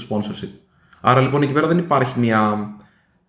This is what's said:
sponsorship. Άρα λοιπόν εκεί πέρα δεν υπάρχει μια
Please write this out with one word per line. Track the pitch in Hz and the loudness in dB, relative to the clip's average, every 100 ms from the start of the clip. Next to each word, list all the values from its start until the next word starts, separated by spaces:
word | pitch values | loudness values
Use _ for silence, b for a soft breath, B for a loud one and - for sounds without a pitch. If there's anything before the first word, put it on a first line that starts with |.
| - | -6
sponsorship. | 107 104 98 - - _ b b b | -6 -6 -8 -12 -16 _ b b b
Άρα | - 127 | 2 2
λοιπόν | 131 143 | 2 0
εκεί | 143 | 0
πέρα | 139 160 | 0 2
δεν | 170 | 0
υπάρχει | 170 139 127 123 | 2 0 0 0
μια | 117 110 107 104 104 - b b b b | 0 2 0 -2 -6 -12 b b b b